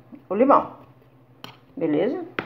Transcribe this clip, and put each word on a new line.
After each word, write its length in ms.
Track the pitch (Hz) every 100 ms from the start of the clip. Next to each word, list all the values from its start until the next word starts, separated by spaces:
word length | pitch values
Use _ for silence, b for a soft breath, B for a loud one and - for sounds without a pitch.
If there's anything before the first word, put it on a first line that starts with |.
| - - -
o 60 |
limão. 380 | 196 269 - - - - _ _ _ _ _ - - _ -
Beleza? 480 | 165 147 208 359 339 -